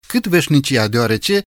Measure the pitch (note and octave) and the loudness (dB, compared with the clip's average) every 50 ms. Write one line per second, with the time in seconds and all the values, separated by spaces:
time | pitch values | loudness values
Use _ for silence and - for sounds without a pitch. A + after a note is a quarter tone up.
0 | _ - - B3 - G3 F3 E3+ - - D3+ C#3 C#3 - C3+ A2+ G#2+ G#2 A2+ A#2+ | _ -4 -4 -4 -2 0 0 0 2 2 2 2 2 2 0 0 0 0 0 0
1 | A#2 A2 A2 G2+ - - G2+ G2+ - _ _ | 0 0 0 -2 -2 -2 -2 -2 -2 _ _